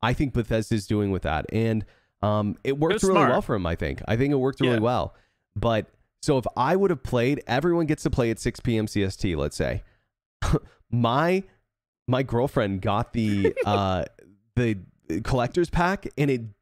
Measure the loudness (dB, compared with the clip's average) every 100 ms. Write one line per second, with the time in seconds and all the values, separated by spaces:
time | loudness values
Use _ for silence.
0 | 0 0 0 0 0 -2 0 -2 0 0
1 | 2 0 -2 -4 -2 -2 0 0 -4 _
2 | _ _ 0 0 0 -4 -4 0 0 2
3 | 4 4 4 2 0 -2 -2 -2 -4 -6
4 | -4 0 2 2 0 0 0 2 0 0
5 | -2 -8 _ _ _ -4 0 0 -2 _
6 | _ _ 0 0 0 -2 0 2 2 0
7 | -2 0 2 0 -2 0 2 0 0 0
8 | -2 0 0 0 -4 -4 -2 0 0 -2
9 | -2 -2 -2 -2 -4 -2 -4 -4 -8 _
10 | _ _ _ _ 0 0 -2 _ _ 0
11 | 2 2 2 0 -2 _ _ _ _ _
12 | -2 -2 0 0 0 0 0 -2 -2 -2
13 | -2 -2 0 2 0 0 0 2 2 -2
14 | -4 -10 -20 _ _ -2 0 -2 -8 _
15 | _ -6 -2 -2 0 0 0 2 0 0
16 | -6 -2 0 0 -4 -14